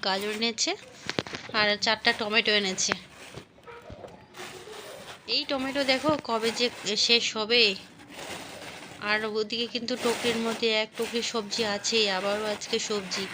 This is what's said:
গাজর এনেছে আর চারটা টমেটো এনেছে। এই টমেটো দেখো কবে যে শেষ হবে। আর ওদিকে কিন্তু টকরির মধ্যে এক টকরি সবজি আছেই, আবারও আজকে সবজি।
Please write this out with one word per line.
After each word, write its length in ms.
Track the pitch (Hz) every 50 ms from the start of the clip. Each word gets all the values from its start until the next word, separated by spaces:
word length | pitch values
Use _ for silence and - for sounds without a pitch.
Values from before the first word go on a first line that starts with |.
| -
গাজর 300 | 202 190 196 202 208 214
এনেছে 380 | 214 226 233 220 226 - - 359 427 - - - - - - - - - - - - - - -
আর 160 | 226 214 208 208
চারটা 340 | 208 - 233 220 214 - 240 233
টমেটো 400 | - 233 208 208 226 226 220 208
এনেছে। 400 | 208 202 190 190 - - - - - - - - - - - - - - _ _ - - - 480 466 - - - - - - - - - - - - 370 - - - - - 427 415 - - - - - - - - -
এই 160 | - 226 269 294
টমেটো 380 | - 294 269 262 269 262 277 277
দেখো 260 | 254 262 262 - 302 311 277 -
কবে 260 | - 226 226 214 226 220 - 240 240 - - -
যে 120 | 175 208
শেষ 280 | 208 - - 233 233 226 - -
হবে। 260 | 220 214 208 240 247 233 208 190 190 - - - - - - - - - - - - - - - - - - - - - - - -
আর 180 | - 208 214 214 214
ওদিকে 400 | 220 208 214 214 214 240 226 240
কিন্তু 260 | 226 - 247 233 226 254
টকরির 420 | 240 - 240 226 - - 240 226 226
মধ্যে 300 | 226 226 226 214 - 226 220
এক 160 | 214 214 214 -
টকরি 260 | - 233 214 - 233 220
সবজি 400 | - - 240 208 202 196 - 226
আছেই, 420 | 214 202 208 - - 226 226 214 202
আবারও 360 | 190 185 196 202 202 208 214
আজকে 320 | 214 214 208 - - - 226
সবজি। 460 | - - 220 202 190 180 180 - 190 185